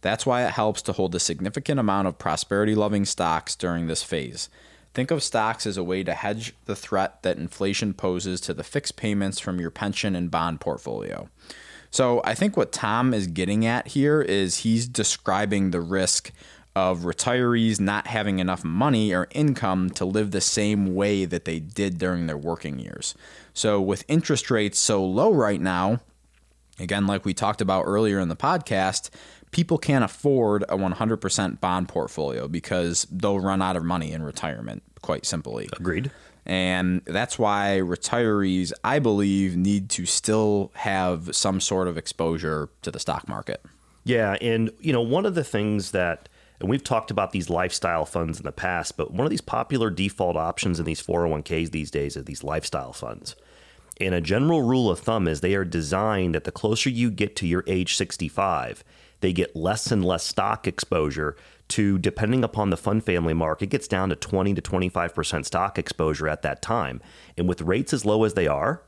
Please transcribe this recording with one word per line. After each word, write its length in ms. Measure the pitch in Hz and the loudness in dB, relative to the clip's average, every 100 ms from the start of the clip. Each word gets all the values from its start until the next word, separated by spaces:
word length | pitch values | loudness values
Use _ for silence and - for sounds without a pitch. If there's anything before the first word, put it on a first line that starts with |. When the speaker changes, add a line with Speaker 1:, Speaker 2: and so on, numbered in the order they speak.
Speaker 1:
That's 240 | 90 110 - | 0 0 2
why 200 | 123 123 | 2 2
it 60 | |
helps 300 | - 107 104 | 2 0 0
to 80 | - | -4
hold 240 | 92 92 87 | 0 0 0
a 40 | |
significant 600 | - 78 92 107 139 143 | -2 -2 -4 -6 -2 0
amount 300 | 110 98 95 | 2 2 0
of 80 | 82 | -2
prosperity-loving 880 | - 78 - 101 107 107 104 104 101 | -2 -2 0 2 4 4 2 2 0
stocks 500 | - 85 80 - - | 0 0 0 -2 -4
during 320 | 90 85 82 | -2 -2 -2
this 160 | 80 | -4
phase. 460 | - 82 65 58 - - - - _ - | -2 -4 -4 -8 -12 -14 -20 -20 _ -4
Think 160 | 131 | 0
of 100 | 160 | 0
stocks 460 | - 117 107 117 110 | 0 0 0 -2 -4
as 100 | 95 | -4
a 60 | |
way 200 | 87 92 | -2 -2
to 100 | 90 | -2
hedge 400 | 82 101 107 113 - - | -4 -4 -4 -8 -14 -10
the 100 | 98 | -8
threat 460 | - 101 95 - | -2 -2 -2 -2
that 140 | 92 87 | -4 -2
inflation 560 | 85 - 101 98 107 | -6 -4 -2 0 -2
poses 460 | 92 95 90 95 90 | -2 -2 -2 -2 -6
to 120 | - | -6
the 100 | 85 | -8
fixed 320 | - 143 - - | -4 -6 -6 -6
payments 440 | 110 101 98 95 | -2 0 -2 -4
from 200 | - 90 | -4 -4
your 120 | 82 | -4
pension 440 | - 104 101 107 90 | -4 -4 -2 -2 -2
and 160 | 87 | -2
bond 300 | 85 82 80 | 0 -2 -2
portfolio. 680 | - 65 - 53 50 50 50 _ - - - - - | -6 -6 -6 -8 -8 -10 -12 _ -20 -20 -20 -20 -10
So 300 | - 127 120 | 0 2 4
I 100 | - | 2
think 220 | 113 208 202 | 0 0 2
what 160 | - | 0
Tom 420 | - 110 113 127 | 0 0 2 2
is 140 | 113 92 | 2 0
getting 380 | 82 92 104 113 | -2 0 2 2
at 220 | 120 - | 0 -2
here 340 | 143 143 151 | 2 4 4
is 380 | - 98 98 - | 2 2 2 0
he's 280 | 113 113 120 | 2 2 0
describing 840 | 120 104 - - 95 104 101 95 | -2 0 0 0 0 2 2 2
the 100 | 87 | 0
risk 500 | 85 95 92 - - - - - - - | 0 0 2 0 -2 -20 -20 -20 -6 0
of 240 | 92 90 | 2 2
retirees 800 | 87 87 - 123 123 120 113 104 | -2 -2 0 2 4 4 4 4
not 280 | 98 104 - | 2 0 -2
having 320 | 117 104 95 | -2 0 0
enough 240 | 92 90 | 0 -2
money 500 | 80 85 135 120 107 | -2 0 2 4 4
or 140 | 90 87 | 2 0
income 580 | - 151 123 107 95 92 | 0 2 2 0 2 0
to 140 | - 92 | 0 0
live 260 | 101 107 | 0 0
the 100 | 95 | 0
same 520 | - - 104 104 98 | 0 2 2 2 2
way 320 | 92 101 101 92 | 2 2 2 2
that 200 | 87 - | -2 -4
they 140 | 82 | -6
did 380 | 78 98 101 87 | -6 -2 -2 0
during 300 | 92 90 85 | -2 0 -2
their 100 | 73 | -4
working 420 | 76 82 76 67 | -4 -6 -6 -8
years. 360 | 53 50 - - - - - | -10 -10 -10 -12 -18 -20 -16
So 280 | - 110 104 | -2 2 2
with 220 | 95 95 - | 2 0 2
interest 440 | 156 - 139 - | 0 2 0 2
rates 260 | 117 104 - | 2 2 0
so 260 | - 107 95 | 2 2 2
low 260 | 95 190 | 4 4
right 300 | 175 110 98 | 6 4 2
now, 400 | 90 90 95 120 - _ _ _ _ _ _ - | 0 2 2 0 -2 _ _ _ _ _ _ -10
again, 280 | 90 98 98 | -2 0 2
like 160 | 101 | 2
we 100 | - | 0
talked 280 | 90 104 107 | 0 0 0
about 220 | 98 95 | 2 2
earlier 360 | - 101 110 98 | 4 4 4 2
in 80 | 90 | 0
the 80 | 82 | 0
podcast, 760 | 139 180 - 98 95 92 - - - - - | 0 0 0 2 2 0 -8 -18 -20 -20 -6
people 260 | - 170 165 | -2 2 0
can't 260 | - 139 | 2 2
afford 640 | 110 - 143 135 110 104 101 | 2 0 2 4 4 2 2
a 80 | 98 | 0
one 160 | 95 | 0
hundred 260 | 90 110 110 | 0 0 0
percent 440 | 95 - 98 - | 0 0 -2 -2
bond 260 | 95 90 90 | 0 0 0
portfolio 640 | - 67 - 73 58 69 | -2 -4 -4 -4 -4 -4
because 580 | 82 - 92 85 85 - | -6 -2 -2 0 0 -4
they'll 300 | 92 101 101 | -2 0 2
run 220 | 95 95 | 2 2
out 160 | 92 90 | 2 0
of 80 | 82 | 0
money 260 | 87 78 | -2 -2
in 100 | 80 | -6
retirement, 640 | 76 - 82 60 57 52 _ - | -8 -6 -6 -6 -8 -12 _ -20
quite 240 | - 73 - | -6 -4 -2
simply. 440 | 87 67 57 50 | -6 -6 -8 -8
Speaker 2:
Agreed. 380 | - 87 82 131 - - - - | -6 -2 0 -2 -8 -20 -20 -4
Speaker 1:
And 540 | 92 92 92 92 90 - | 0 2 2 2 0 0
that's 340 | 87 120 - | -2 -2 0
why 400 | 110 101 101 98 | 2 2 2 2
retirees, 880 | 92 87 - 117 117 104 95 92 87 - | 0 -2 -2 0 2 2 2 0 -2 -2
I 160 | - 139 | 0 2
believe, 580 | 123 104 101 98 95 87 | 4 4 4 4 2 2
need 320 | 92 101 98 | 2 2 0
to 140 | - 87 | -4 -2
still 640 | - - 107 107 104 98 - | -2 2 2 4 2 0 -4
have 580 | 110 95 92 87 85 - | -2 0 0 0 -2 -2
some 240 | - 95 | 0 0
sort 280 | - 95 92 | 0 0 0
of 100 | 82 | -2
exposure 720 | - - 82 82 76 76 73 _ | -8 -2 0 0 -2 -2 -4 _
to 80 | - | -10
the 80 | - | -8
stock 280 | - 76 - | -6 -6 -6
market. 380 | 50 - - - _ _ _ | -10 -8 -10 -10 _ _ _
Speaker 2:
Yeah, 300 | - 120 107 98 | 0 2 2 0
and, 280 | 117 113 113 - | 0 2 0 -2
you 140 | 160 | 0
know, 80 | 127 | 2
one 240 | 117 147 202 | 2 2 2
of 80 | |
the 100 | 175 | 0
things 460 | 139 107 107 104 92 | -2 0 0 0 0
that, 400 | 98 90 82 - _ - _ | 0 0 -2 -8 _ -20 _
and 100 | 92 | 0
we've 140 | 131 | 0
talked 260 | - 117 - | 2 -2 0
about 220 | 107 95 | -2 0
these 180 | 101 85 | -2 0
lifestyle 560 | 85 92 - 92 82 76 | 0 0 0 0 0 0
funds 340 | 87 82 78 | -2 -2 -4
in 40 | |
the 80 | 73 | -8
past, 440 | - 90 90 80 - | -4 -2 -2 -4 -4
but 160 | 76 | -4
one 140 | 87 143 | 0 0
of 60 | |
these 100 | 302 | 0
popular 480 | - 117 117 135 113 | -2 -4 0 0 0
default 480 | 85 98 - 90 82 | 2 -2 0 0 0
options 420 | 80 - - 85 | -2 -2 -2 0
in 60 | 80 | -2
these 160 | 80 | -4
four 240 | - 87 85 | -2 0 2
oh 40 | |
one 120 | 78 | 0
Ks 280 | 73 80 82 | -2 -2 -2
these 200 | 80 73 | -4 -4
days 260 | 73 71 71 | -4 -4 -6
are 60 | |
these 220 | 65 69 | -10 -10
lifestyle 500 | 69 78 - 76 65 | -4 -4 -4 -6 -8
funds. 420 | 64 58 50 50 - - - - - - - | -10 -12 -10 -14 -18 -20 -20 -20 -20 -20 -4
And 140 | 95 | 0
a 80 | 90 | 0
general 400 | 78 101 143 170 | 2 2 4 4
rule 300 | 120 131 117 | 4 4 4
of 80 | 87 | 2
thumb 280 | - 113 87 | 0 0 2
is 140 | 76 | 0
they 140 | 90 98 | 0 0
are 100 | 92 | 0
designed 720 | 85 76 92 107 104 92 80 | -2 0 0 2 2 2 0
that 80 | |
the 80 | - | -4
closer 400 | - 110 110 - | -4 -2 0 0
you 180 | 120 120 | 2 0
get 260 | 98 104 - | 0 -4 -2
to 100 | 87 | 0
your 160 | 87 - | 0 0
age 300 | 92 90 - | 0 0 -2
sixty-five, 880 | 95 - 80 - 98 80 62 55 - - - _ | -2 -4 -6 -2 0 0 -4 -10 -18 -20 -20 _
they 120 | 95 | 0
get 220 | 87 90 - | 2 0 0
less 360 | 82 110 - | 0 0 0
and 140 | 110 90 | 2 2
less 180 | 90 | 0
stock 440 | - - 101 110 - | -2 -2 0 0 -4
exposure 680 | - - 87 76 73 76 - - - _ | -4 -2 0 0 -2 -4 -6 -16 -20 _
to, 300 | - 104 98 | 0 2 4
depending 460 | 95 - 107 127 | 0 0 0 2
upon 260 | 117 107 101 | 0 0 0
the 80 | 87 | 2
fund 260 | - 107 | 2 0
family, 300 | - 90 82 | 2 0 2
Mark, 300 | 80 80 78 | 2 0 -2
it 80 | 98 | -2
gets 160 | 104 - | -4 0
down 220 | 98 95 | 0 0
to 60 | 85 | -2
twenty 380 | - 98 95 | -2 0 0
to 80 | 98 | 0
twenty-five 540 | - 95 90 87 85 - | -2 -2 0 0 -2 -2
percent 320 | 78 80 71 | -2 -2 -2
stock 320 | 85 92 98 | -2 -2 -2
exposure 480 | 85 - 78 76 78 | -6 -2 0 0 -2
at 160 | 76 | -2
that 180 | 76 71 | -4 -6
time. 400 | - 113 73 62 - - - - | -2 -2 -2 -6 -14 -20 -20 -2
And 120 | 90 | 0
with 120 | 87 | 0
rates 300 | 82 98 139 | 0 0 2
as 140 | 135 107 | -2 2
low 180 | 107 | 4
as 120 | 110 98 | 4 2
they 120 | 82 | 2
are 360 | 71 90 165 | 2 0 -2